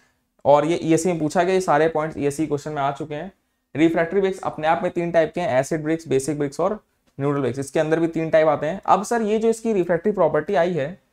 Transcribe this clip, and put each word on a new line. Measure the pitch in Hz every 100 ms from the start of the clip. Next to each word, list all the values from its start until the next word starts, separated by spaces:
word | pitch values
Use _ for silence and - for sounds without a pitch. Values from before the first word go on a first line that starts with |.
| _ _ _ _ -
और | 147 151
ये | 170
ईएससी | 160 160 185
में | 165
पूछा | 160 185
गया, | 180
ये | 190
सारे | 185 147 160
पॉइंट्स | 160 156 -
ईएससी | 143 139 151
क्वेश्चन | 143 156
में | 151
आ | 139
चुके | 143 151 147
हैं। | 185 - _ _ _ 135
रिफ्रैक्टरी | 160 165 165 196
ब्रिक्स | 190 185
अपने | - - 156
आप | 170
में | 180
तीन | 175 170
टाइप | 165 156
के | -
हैं, | 175 127
एसिड | 139 160
ब्रिक्स, | 151 160 160
बेसिक | 131 143 151
ब्रिक्स | 143 143
और | 180 208 _ _ _ -
न्यूट्रल | 139 143
ब्रिक्स। | 127 127
इसके | 139 -
अंदर | 156 160
भी | 165
तीन | 165 160
टाइप | 160 156
आते | 143 147
हैं। | 185 -
अब | 190
सर | 208 233
ये | 214 220
जो | 226
इसकी | 226 226
रिफ्रैक्टरी | 208 170 170 214
प्रॉपर्टी | 202 160 151 156 196
आई | 175
है | 165 139 190 _